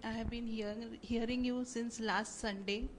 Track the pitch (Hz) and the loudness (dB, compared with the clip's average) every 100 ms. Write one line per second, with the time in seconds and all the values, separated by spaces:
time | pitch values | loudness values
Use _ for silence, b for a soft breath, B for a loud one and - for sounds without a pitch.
0 | 226 226 220 240 233 220 208 214 233 226 | -2 -2 -2 -2 -2 0 -2 -2 -6 -8
1 | - 233 226 254 247 247 247 233 233 226 | 0 2 4 4 4 2 0 0 -2 0
2 | 220 190 220 - 220 196 196 208 254 | 2 2 2 -2 -2 -2 0 0 -2